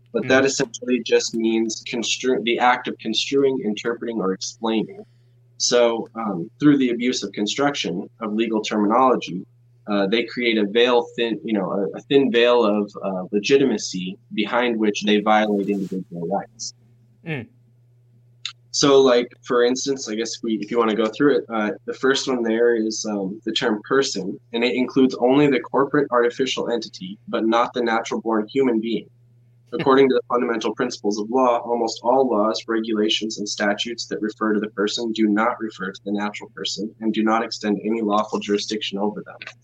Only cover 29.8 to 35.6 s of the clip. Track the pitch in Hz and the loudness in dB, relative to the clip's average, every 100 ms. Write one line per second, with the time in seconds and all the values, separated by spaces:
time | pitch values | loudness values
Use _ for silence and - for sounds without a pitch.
29.8 | 139 131 135 120 - 123 120 110 113 - | 2 6 6 4 0 -2 0 -2 -4 -2
30.8 | 123 - 104 107 110 131 123 117 117 120 | -4 -2 -4 -2 -2 2 2 2 0 -2
31.8 | 110 - 117 135 123 104 110 113 117 113 | -2 -2 0 2 4 2 0 -2 -2 -4
32.8 | 113 107 107 - 107 - 104 - 101 104 | -2 0 0 0 -4 -6 -8 -2 -2 -2
33.8 | 120 117 - - 107 - 110 104 107 98 | -6 -8 -8 -6 -6 -2 0 0 -2 -2
34.8 | 101 120 117 107 107 104 117 120 | -2 -2 -4 0 2 2 0 -2